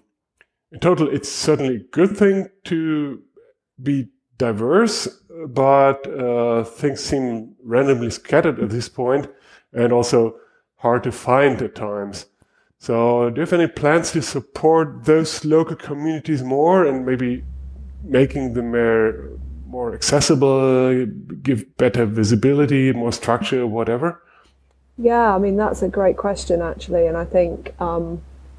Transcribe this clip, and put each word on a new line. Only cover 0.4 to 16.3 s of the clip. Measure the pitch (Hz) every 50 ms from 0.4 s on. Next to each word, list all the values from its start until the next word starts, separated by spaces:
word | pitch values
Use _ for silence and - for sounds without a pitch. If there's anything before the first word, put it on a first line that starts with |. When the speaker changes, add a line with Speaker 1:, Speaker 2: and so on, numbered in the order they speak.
| _ _ _ _ _ _
Speaker 1:
in | 160 -
total, | - 175 180 143 156 135
it's | 135 139 - -
certainly | - - - 160 151 143 139 131 123
a | 104 - _
good | - 151 180 196 208
thing | - 208 196 196 196 185 - _ _ -
to | - 170 160 160 160 156 151 147 139 127 - _ _ _ _ _ _ _ _ _ _ _ -
be | 127 143 143 135 123 - _ _ _ _ _ -
diverse, | 127 117 107 101 113 127 165 202 233 220 - - - 190 - _ _ _ - 165 160 139
but, | 120 135 135 135 139 139 139 139 135 - -
uh, | - - 139 123 123 120 120 117 117 117 117
things | 110 - - - 151 143 127 -
seem | - - 147 139 131 123 117 110 113 - - _
randomly | - 113 117 131 139 139 135 117 120 113
scattered | - - - - 143 156 165 165 123 117
at | 101 101
this | 110 123 117 -
point | - - 123 127 135 143 143 - - _ _ _ - _ _ _
and | - 120 120 117
also | 120 120 120 - 135 120 113 110 110 - _ _ _ _ _ _ _
hard | _ - 120 120 123 -
to | 127
find | - - - 127 123 135 143 139 127 -
at | 127 101 -
times. | - 113 104 104 104 101 101 98 - - _ _ _ _ _ _ _ _ _ _ _
So | - - 120 117 117 120 120 120 120 120
do | 113
you | 139
have | 170 170
any | 180 170 165
plans | 156 - - 147 147 156 170 - -
to | - 165
support | - - - 139 - _ - - - 160 160 165 160 147 123 - 113
those | 156 156 160 160 156 - - -
local | 151 156 160 165 165 165
communities | - - - 143 143 151 160 160 151 - 160